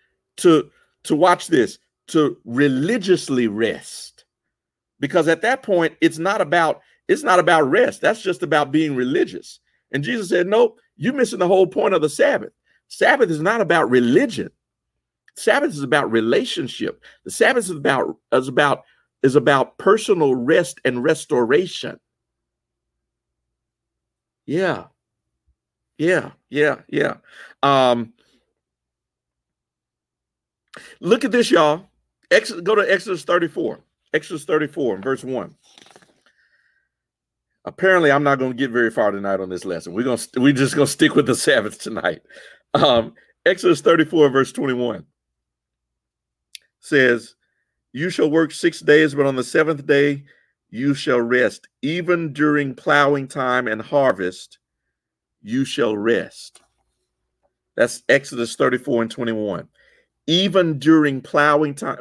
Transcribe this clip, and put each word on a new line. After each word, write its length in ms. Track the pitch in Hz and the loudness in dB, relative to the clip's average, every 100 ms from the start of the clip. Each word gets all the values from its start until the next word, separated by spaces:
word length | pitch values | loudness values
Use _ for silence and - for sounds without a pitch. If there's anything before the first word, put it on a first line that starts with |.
| _ _ _ - | _ _ _ 2
to, 300 | 175 156 - _ _ _ | 4 4 2 _ _ _
to 100 | - | -4
watch 320 | 151 175 180 - | 2 2 2 0
this, 320 | 151 110 - _ _ - | 0 0 -4 _ _ -4
to 280 | 160 143 120 | 0 0 -2
religiously 1040 | 117 120 143 131 165 233 190 170 - 131 113 | -6 0 2 2 -2 -2 0 0 0 -2 0
rest. 800 | 101 110 78 - - - _ _ _ _ _ _ _ _ _ | 0 -2 -4 -12 -20 -20 _ _ _ _ _ _ _ _ _
Because 300 | 143 175 156 | -2 0 2
at 140 | 165 | 2
that 200 | 220 262 | 0 -2
point, 340 | 208 175 160 - | 0 0 0 0
it's 180 | 160 139 | 0 0
not 220 | 175 208 | -2 -2
about, 400 | 156 170 156 - _ _ - | 0 0 0 -2 _ _ -4
it's 160 | 196 | -2
not 160 | 294 180 | 2 2
about 320 | 170 165 135 | 4 4 4
rest. 300 | 190 247 - | 2 0 0
That's 200 | 147 226 | -2 -2
just 220 | - 170 | -4 -6
about 300 | 156 151 135 | -2 0 0
being 240 | 151 156 127 | 0 -2 -2
religious. 640 | 127 156 - - - - _ _ _ | -2 -2 -2 -6 -18 -20 _ _ _
And 100 | 139 | -6
Jesus 260 | 147 240 180 | -4 -6 -2
said, 200 | 180 180 | -2 2
"Nope, 320 | 220 226 - _ - | 2 2 -2 _ -6
you're 160 | 185 | -4
missing 260 | 277 233 226 | -2 -2 0
the 80 | 175 | 2
whole 220 | 190 185 | 2 2
point 260 | - 196 | 0 0
of 80 | 180 | 0
the 60 | 151 | 0
Sabbath. 440 | - 285 233 208 - _ _ _ | 0 0 0 -6 -18 _ _ _
Sabbath 420 | - - 277 196 | 0 2 4 2
is 100 | 151 | 0
not 200 | 175 233 | -2 0
about 300 | 175 170 120 | 0 0 2
religion. 600 | 127 120 160 277 139 87 - _ _ _ _ _ _ _ - | 2 4 2 2 -2 -10 -14 _ _ _ _ _ _ _ -4
Sabbath 340 | - 277 294 | 0 0 -2
is 120 | 151 | -4
about 280 | 131 147 95 | 0 0 2
relationship. 920 | 113 110 180 247 - 131 - 104 - - _ | 0 2 0 0 -6 -8 -8 -10 -10 -18 _
The 60 | - | -12
Sabbath 340 | - 220 254 | 0 2 2
is 60 | 185 | -2
about, 460 | 156 143 131 78 - _ | -4 0 0 -2 -8 _
is 160 | 131 131 | -2 0
about, 360 | 127 143 - _ _ _ _ | 0 0 0 _ _ _ _
is 140 | 135 139 | 2 2
about 420 | 123 139 127 - | 4 2 0 -2
personal 560 | 190 220 - 180 143 | 2 2 2 2 2
rest 460 | 127 123 180 165 - | 0 2 0 0 -4
and 180 | - 123 | -4 -2
restoration." 960 | 143 160 - 131 117 151 185 - - - _ _ _ _ _ _ _ _ _ _ _ _ _ _ _ _ _ _ _ _ _ _ _ _ - | -2 -2 -2 -2 2 0 0 -8 -12 -14 _ _ _ _ _ _ _ _ _ _ _ _ _ _ _ _ _ _ _ _ _ _ _ _ -6
Yeah. 380 | 156 190 107 78 _ _ _ _ _ _ _ _ _ _ - | -4 -2 -4 -10 _ _ _ _ _ _ _ _ _ _ -4
Yeah, 320 | 160 170 - - _ | 0 0 -2 -12 _
yeah, 320 | 143 147 - - | 0 0 -2 -6
yeah. 280 | 147 - - _ - - _ | -4 -2 -6 _ -20 -20 _
Um, 500 | 139 135 127 120 113 _ _ _ _ _ _ _ _ _ _ _ _ _ _ _ _ _ _ _ _ _ _ _ _ _ _ - - - | 2 4 4 2 -4 _ _ _ _ _ _ _ _ _ _ _ _ _ _ _ _ _ _ _ _ _ _ _ _ _ _ -20 -20 -10
look 240 | 170 233 | 0 0
at 80 | 247 | 2
this, 180 | 240 233 | 0 2
y'all. 360 | 170 151 165 - _ _ _ _ | 2 2 0 -8 _ _ _ _
Ex-, 220 | 190 - | 0 0
go 220 | 170 175 | -6 -2
to 160 | 208 190 | 0 2
Exodus 340 | 190 214 170 | 0 -2 -8
thirty-four. 560 | - 175 165 - 135 - _ _ _ | -2 -2 -2 -4 -6 -8 _ _ _
Exodus 300 | 156 - 151 | -6 -4 -12
thirty-four 500 | - 156 147 - 123 | -4 -2 -2 -4 -4
and 100 | 95 | -4
verse 200 | 113 131 | -6 -6
one. 300 | 127 123 80 - _ _ - - _ _ _ _ _ _ _ _ _ _ _ _ _ _ _ _ | -6 -8 -10 -16 _ _ -20 -20 _ _ _ _ _ _ _ _ _ _ _ _ _ _ _ _
Apparently, 480 | - - 190 180 151 | -20 -4 -2 2 2
I'm 100 | 139 | 2
not 160 | 143 135 | 2 0
gonna 160 | 131 | -2
get 160 | 120 135 | -4 -4
very 220 | 117 113 | 0 0
far 180 | 117 104 | 0 -2
tonight 300 | 101 98 95 | -2 -4 -4
on 80 | 92 | -4
this 160 | 90 | -8
lesson. 280 | 92 85 87 | -8 -10 -8
We're 120 | 92 | -6
gonna 140 | 127 117 | -4 -4
st-, 220 | - 131 | -6 0
we're 120 | 135 | 2
just 240 | 135 135 143 | 2 0 2
gonna 100 | 143 | 0
stick 300 | - 156 - | 2 2 2
with 100 | 131 | 0
the 80 | |
Sabbath 460 | 117 - 127 104 - | 0 0 0 -2 -8
tonight. 420 | - 104 87 80 _ - - - _ | -12 -6 -6 -6 _ -20 -20 -20 _
Um, 400 | - 147 117 113 - _ _ | 2 4 4 0 -8 _ _
Exodus 360 | 170 185 185 151 | -2 2 2 2
thirty-four, 480 | - 170 160 165 143 | 2 2 2 4 4
verse 240 | 131 131 | 4 0
twenty-one 520 | - 139 123 120 98 - _ _ _ _ _ _ _ _ _ _ _ _ _ _ - _ _ | -2 -4 -2 -4 -6 -14 _ _ _ _ _ _ _ _ _ _ _ _ _ _ -20 _ _
says, 560 | - 147 127 117 - _ _ _ _ _ _ | -2 2 2 2 -4 _ _ _ _ _ _
"You 180 | 127 175 | -8 -6
shall 200 | - 156 | -2 0
work 220 | 160 156 | 2 0
six 260 | - 175 - | -2 -4 -2
days, 340 | 156 147 156 | 4 4 4
but 140 | 139 139 | 2 -2
on 80 | |
the 80 | 131 | -2
seventh 440 | 123 160 156 143 139 | -2 0 0 -2 0
day 380 | 143 143 139 - _ _ _ _ | 2 2 -2 -10 _ _ _ _
you 240 | 110 143 | -4 -2
shall 260 | 139 147 123 | -2 -2 -2
rest. 480 | 117 127 110 - _ _ | 0 0 0 -4 _ _
Even 500 | 139 175 170 175 160 | -6 -4 -2 -2 -4
during 420 | 139 151 147 139 | -2 0 0 -4
plowing 520 | 123 - 147 143 143 131 | -6 0 2 2 0 -4
time 400 | - 127 127 120 | -6 -2 -2 -2
and 140 | 107 | -6
harvest, 760 | - 143 135 95 90 92 - _ _ _ _ _ _ _ _ _ | -2 0 2 0 -4 -8 -16 _ _ _ _ _ _ _ _ _
you 220 | 104 127 | -8 -4
shall 320 | 135 - 117 107 | -4 -2 -2 -2
rest." 640 | 110 104 - - - - _ _ _ _ _ _ _ _ _ _ _ | 0 0 -2 -14 -20 -20 _ _ _ _ _ _ _ _ _ _ _
That's 300 | - 120 - - | -2 -2 -2 0
Exodus 460 | 139 139 123 117 | 0 0 -8 -6
thirty-four 480 | - 135 127 135 120 | -2 -2 -2 -2 -2
and 80 | 113 | -2
twenty-one. 580 | 135 117 110 104 - - _ _ _ _ _ - | -6 -6 -4 -6 -6 -12 _ _ _ _ _ -2
"Even 500 | 170 196 185 170 143 | 0 2 0 0 0
during 420 | 143 160 147 135 | 2 4 2 -2
plowing 540 | - 156 147 147 151 | -2 2 4 2 0
time," 240 | 143 156 - | -4 -8 -10